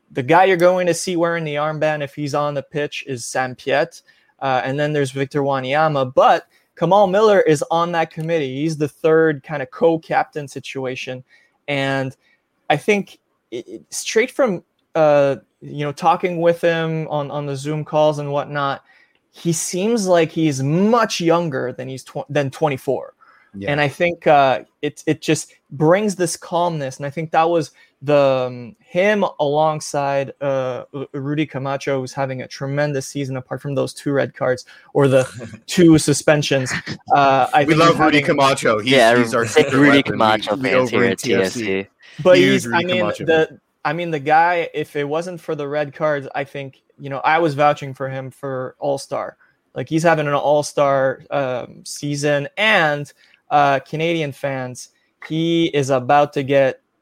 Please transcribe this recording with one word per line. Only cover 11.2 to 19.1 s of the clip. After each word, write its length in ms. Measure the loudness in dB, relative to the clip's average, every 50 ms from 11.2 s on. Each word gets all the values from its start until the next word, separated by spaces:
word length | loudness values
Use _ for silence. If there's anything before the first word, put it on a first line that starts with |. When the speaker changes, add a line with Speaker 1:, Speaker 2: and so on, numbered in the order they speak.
| -14 _ _ _ _ _ _ _ _ -6
Speaker 1:
And 500 | -4 -2 -2 -2 -2 -2 -4 -6 -8 _ _ _ _ _ _ _ _ _ _ _
I 60 | -2
think 440 | -2 0 0 0 0 -2 -6 -14 _ _ _ _ _ _ _
it, 160 | -14 -14 -14 -14
it, 260 | -18 -20 -18 _ -12
straight 360 | -10 -8 -2 -2 -2 -2 -2
from, 320 | 0 -2 0 0 0 -4 -8 _ _ _ _ _ _
uh, 440 | 2 2 4 4 4 4 2 0 -4 -8 _ _ _
you 240 | -18 -14 -8 -6 -6
know, 60 | -6 -6
talking 480 | -2 0 0 0 2 0 -4 -2 0
with 200 | 2 0 0 2
him 460 | 0 0 0 0 -2 -4 -4 -4 -4 -4
on, 240 | -4 -4 -4 -4
on 140 | -6 -8 -6
the 100 | -6 -8
Zoom 300 | -6 -6 -6 -6 -6 -6
calls 340 | -2 0 2 4 4 2 0
and 120 | -4 -4
whatnot, 520 | -4 -4 -4 -4 -4 -4 -2 -2 -4 -6 -10 _ _ _ _ _